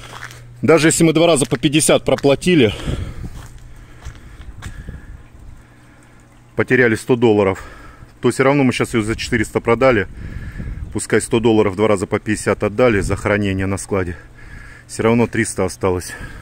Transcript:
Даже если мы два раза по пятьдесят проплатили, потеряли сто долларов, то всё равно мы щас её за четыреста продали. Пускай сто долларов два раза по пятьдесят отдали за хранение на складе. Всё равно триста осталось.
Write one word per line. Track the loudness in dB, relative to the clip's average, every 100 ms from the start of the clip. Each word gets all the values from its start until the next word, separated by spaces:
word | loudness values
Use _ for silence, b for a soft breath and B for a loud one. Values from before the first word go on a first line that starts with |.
| B B B B B -4
Даже | 4 4 4
если | 4
мы | 4
два | 4 4
раза | 4 2
по | 0
пятьдесят | 0 0 2 2 2
проплатили, | 0 2 2 2 4 4 2 B B B B B B B -18 -20 B B B B B B B B B B B B B B B B -20 -20 -20 b b b b b b b b -12 -4
потеряли | 2 4 4 2
сто | 0 2
долларов, | 4 6 4 0 B B B B B -4
то | -2
всё | 2
равно | 2 4
мы | 2
щас | 0 -2
её | -2
за | -2 -4
четыреста | -2 -2 -2 -2
продали. | 0 2 4 2 0 B B B B B B B B
Пускай | -8 -2 -2
сто | 0 0
долларов | 2 2 2 2
два | 0
раза | 0 0
по | -4
пятьдесят | -2 -4 -2 -2
отдали | -2 2 2 2
за | 0 -2
хранение | 0 0 0 -2 -4
на | -4
складе. | -4 -4 -4 -8 -14 B B B B B B
Всё | -2
равно | 2 2 2
триста | 0 -4 -2 -4
осталось. | -2 -2 -2 -4 -12 B B